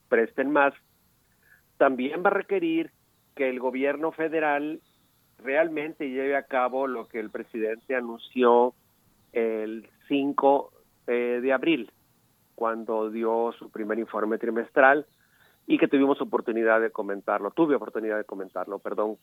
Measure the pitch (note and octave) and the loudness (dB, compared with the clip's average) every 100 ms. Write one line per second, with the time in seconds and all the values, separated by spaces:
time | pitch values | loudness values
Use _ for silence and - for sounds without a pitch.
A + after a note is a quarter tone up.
0 | - A#2 A2 - C3+ D3 C#3 - _ _ | 0 2 2 -2 0 2 2 0 _ _
1 | _ _ _ _ _ _ _ - C#3 B2+ | _ _ _ _ _ _ _ 2 2 2
2 | C3 E3 G3 G3 F#3+ G3 E3 D#3+ D#3 _ | -4 0 0 0 -2 -2 0 -2 -4 _
3 | _ _ _ - C3 B2+ B2+ B2+ C#3 C#3 | _ _ _ -4 -4 -2 -4 -2 -2 -2
4 | D#3+ D#3 D#3+ D#3+ D3+ C#3+ D3+ D#3+ _ _ | -4 -4 -4 0 0 0 -2 -8 _ _
5 | _ _ _ _ A#2 C#3+ E3 D3+ D#3 D#3+ | _ _ _ _ -2 0 2 0 -8 -8
6 | C#3 C3 C3+ C#3 C3+ C3 B2 C3 C3+ A#2+ | -6 -4 -2 -2 -2 -2 0 0 -4 -4
7 | G#2+ A#2 G#2+ A#2+ G#2+ A2+ G#2+ A2+ - B2+ | -8 -8 -8 -10 -10 -4 -4 -4 -4 -4
8 | A#2+ A#2 - B2+ A#2+ A#2+ B2 - _ _ | -4 -10 -8 2 6 6 4 -2 _ _
9 | _ _ _ A#2+ A2+ A2 G#2+ A2 G#2+ _ | _ _ _ -2 -2 -2 -8 -10 -16 _
10 | - C#3 C#3 - C#3 C#3 - _ _ _ | -4 -2 0 2 4 4 0 _ _ _
11 | - A#2+ A#2+ B2 B2+ C3 D3+ D3 G2+ _ | -4 -2 -2 -2 0 0 2 0 -2 _
12 | _ _ _ _ _ - A2+ A2+ A2+ A2 | _ _ _ _ _ -6 -4 -4 -4 -2
13 | A2 A2 A2+ A2+ A#2 - A#2 G#2+ G#2+ G#2+ | -2 -2 0 0 -2 -6 -14 -10 -4 -4
14 | A2+ G#2+ G#2+ A2 A#2 A2+ A#2 D#3 C3 D3 | -4 -4 -2 -2 -2 -4 -2 4 6 4
15 | - _ _ _ _ _ - D#3 E3 C#3 | 0 _ _ _ _ _ -2 0 2 4
16 | C#3 C#3 B2 A2+ A#2+ A2+ A2+ A2 A2+ - | 4 2 0 -2 0 0 4 4 2 -4
17 | G2+ G2 - G#2 G2+ - E3 B2 G#2+ A2+ | -6 -6 -2 -2 0 2 4 2 0 -6
18 | G#2+ G#2+ G#2 G2 F#2+ F2+ F#2 G2 G2+ G2+ | -2 -4 -6 -10 -10 -8 -8 -8 -6 -2
19 | G#2+ G#2+ | -2 -4